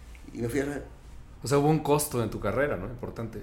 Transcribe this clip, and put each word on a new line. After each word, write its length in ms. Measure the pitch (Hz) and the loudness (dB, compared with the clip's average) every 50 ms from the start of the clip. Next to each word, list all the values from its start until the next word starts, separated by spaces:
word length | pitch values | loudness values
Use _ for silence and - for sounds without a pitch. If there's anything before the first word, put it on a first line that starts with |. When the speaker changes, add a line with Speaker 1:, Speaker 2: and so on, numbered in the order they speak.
| - - - - - - - | -18 -16 -16 -16 -14 -10 -6
Speaker 1:
Y 60 | - | -4
me 80 | 120 113 | -2 0
fui 100 | 117 139 | 0 0
a 40 | 139 | 0
Israel. 200 | 143 143 127 - - - - - - - - - - - - - | 0 -2 -4 -6 -10 -16 -18 -18 -16 -16 -16 -16 -16 -14 -6 0
Speaker 2:
O 40 | |
sea, 100 | 117 143 | 4 4
hubo 120 | 143 143 151 | 6 6 6
un 100 | 160 151 | 6 4
costo 420 | 151 143 147 147 147 - - 120 113 | 6 4 4 4 4 2 0 0 0
en 60 | 101 | 0
tu 100 | - 101 | 0 -2
carrera, 380 | - 101 98 123 143 143 110 | -2 0 2 2 2 2 0
¿no? 80 | 90 92 | -2 -4
Importante, 540 | 113 123 - - - - - 113 - - 104 | -6 -6 -6 -8 -8 -6 -6 -8 -8 -8 -10